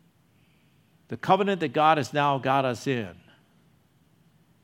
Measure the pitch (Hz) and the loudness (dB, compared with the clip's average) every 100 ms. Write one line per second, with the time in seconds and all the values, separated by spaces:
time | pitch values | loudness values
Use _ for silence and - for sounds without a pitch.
0 | _ _ _ _ _ _ _ _ _ _ | _ _ _ _ _ _ _ _ _ _
1 | - 117 - 190 202 190 156 143 151 156 | -14 -8 2 2 2 0 -2 2 4 4
2 | 131 147 143 139 131 135 131 117 - 123 | 0 -2 0 0 0 0 0 -4 -4 -4
3 | 98 85 - - _ _ _ _ _ _ | -6 -14 -20 -20 _ _ _ _ _ _
4 | _ _ _ _ _ _ | _ _ _ _ _ _